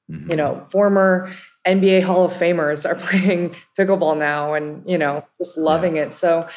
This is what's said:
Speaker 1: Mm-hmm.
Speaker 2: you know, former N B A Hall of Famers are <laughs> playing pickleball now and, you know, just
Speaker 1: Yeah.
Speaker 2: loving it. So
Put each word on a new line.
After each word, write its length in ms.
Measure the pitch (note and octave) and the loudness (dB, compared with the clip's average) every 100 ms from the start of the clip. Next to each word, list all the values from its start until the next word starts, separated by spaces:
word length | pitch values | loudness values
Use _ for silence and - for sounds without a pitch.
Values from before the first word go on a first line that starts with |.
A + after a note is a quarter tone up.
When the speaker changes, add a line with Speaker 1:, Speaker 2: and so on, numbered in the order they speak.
| - | -16
Speaker 1:
Mm-hmm. 200 | D#3+ E3+ | -14 -4
Speaker 2:
you 40 | D#3 | -2
know, 300 | C#3+ - - | -2 -4 -4
former 600 | G3 G3+ G3 F#3+ F#3 F#3 - - _ | 2 2 4 4 2 -4 -16 -20 _
N 160 | F#3 F#3+ | 0 2
B 120 | F#3+ | 4
A 100 | F#3+ | 4
Hall 240 | F#3 F3+ F3+ | 4 2 2
of 80 | |
Famers 560 | - F3 E3+ D3 D3+ - | 0 -2 0 -2 -2 -4
are 60 | F3 | -4
<laughs> 120 | - | -2
playing 480 | F#3+ F#3+ F3 F3 - _ - | 0 2 0 -4 -8 _ -2
pickleball 400 | F#3+ F#3+ D#3+ D3+ | 0 2 0 0
now 380 | D3 D3 D3+ D3+ | 0 -2 -2 -4
and, 280 | D3+ D3+ F3+ | -4 -10 -4
you 120 | F3 | 0
know, 260 | D3 D3 - - | 0 -2 -8 -10
just 140 | F3 E3 | -8 -2
Speaker 1:
Yeah. 80 | |
Speaker 2:
loving 320 | D#3 D#3+ F3+ D#3+ | 0 2 0 -2
it. 160 | C#3+ | -4
So 360 | - F3 E3 E3 | -2 0 0 -2